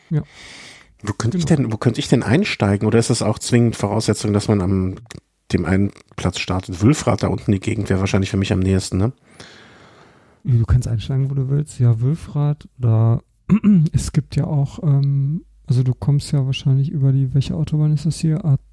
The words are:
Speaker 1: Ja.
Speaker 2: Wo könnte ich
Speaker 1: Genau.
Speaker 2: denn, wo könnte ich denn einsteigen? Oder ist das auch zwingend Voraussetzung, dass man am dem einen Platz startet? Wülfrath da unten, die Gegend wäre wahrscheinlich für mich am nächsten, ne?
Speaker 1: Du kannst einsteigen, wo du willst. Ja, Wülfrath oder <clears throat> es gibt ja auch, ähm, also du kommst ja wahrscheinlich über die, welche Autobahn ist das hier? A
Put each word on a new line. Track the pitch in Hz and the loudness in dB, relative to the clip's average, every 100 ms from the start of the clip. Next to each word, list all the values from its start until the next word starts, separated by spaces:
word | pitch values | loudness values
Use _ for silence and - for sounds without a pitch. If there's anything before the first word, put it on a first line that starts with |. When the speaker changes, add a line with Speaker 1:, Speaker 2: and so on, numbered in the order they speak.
| _ | _
Speaker 1:
Ja. | 151 - - - - - - _ _ | -4 -4 -14 -20 -20 -20 -20 _ _
Speaker 2:
Wo | 113 | -10
könnte | - 117 185 | -4 -4 -2
ich | 151 | 0
Speaker 1:
Genau. | 156 | 0
Speaker 2:
denn, | 117 | 0
wo | 117 | 0
könnte | 127 117 | -2 -2
ich | - | 0
denn | 131 | 0
einsteigen? | 98 139 208 - 104 101 110 | 2 0 0 0 0 2 2
Oder | 117 | 2
ist | 113 | 2
das | 117 | 0
auch | 101 107 | -2 -4
zwingend | - 123 117 110 | 0 2 2 0
Voraussetzung, | 101 107 110 104 107 | -2 -2 -2 -2 0
dass | 101 - | 0 2
man | 104 | 0
am | 92 95 92 - - - _ _ _ | 2 0 -2 -6 -14 -20 _ _ _
dem | 90 | -2
einen | 82 95 98 - _ - | 2 0 0 -4 _ -6
Platz | 92 - | -4 -4
startet? | - 92 - 90 | -4 -6 -6 2
Wülfrath | 107 151 - 107 | 2 4 0 0
da | 98 | -2
unten, | 92 - | -2 -2
die | 98 | -2
Gegend | - 107 98 | -2 -4 -2
wäre | 95 | 0
wahrscheinlich | 95 98 98 | 2 0 0
für | 98 | -2
mich | 98 | -2
am | 95 | 0
nächsten, | 92 95 - 95 | 2 0 0 -2
ne? | 110 - _ - - - - - - - - _ _ _ | -2 -4 _ -20 -20 -20 -20 -20 -20 -20 -20 _ _ _
Speaker 1:
Du | - 120 | 0 0
kannst | 113 127 104 | 4 2 2
einsteigen, | 113 - 135 135 | -4 -2 -2 -2
wo | |
du | 139 131 | -2 -2
willst. | 143 151 - | -2 -4 0
Ja, | 120 113 | 2 4
Wülfrath | 127 160 - 147 147 147 - - | 0 -2 -4 -2 -2 -2 -8 -4
oder | 120 110 113 113 - _ - | 0 2 4 2 -4 _ 0
<clears throat> | 208 196 196 151 | 2 6 4 4
es | 135 - | 0 -2
gibt | - - - | -4 -2 -4
ja | |
auch, | - 147 139 - | -2 0 -2 -2
ähm, | 160 139 139 139 139 160 - _ - | 0 2 2 0 -2 -4 -8 _ -2
also | 123 | 0
du | 127 | 2
kommst | - - 143 - | 0 0 0 0
ja | 147 131 | -2 -2
wahrscheinlich | 127 139 135 139 | -2 0 2 0
über | 156 135 | 0 2
die, | 135 135 | 2 0
welche | 139 - 175 | 0 -2 -4
Autobahn | 151 151 151 | -2 0 0
ist | 151 165 | 0 -2
das | - | -2
hier? | 165 156 | -2 -2
A | 160 139 - | 0 0 -2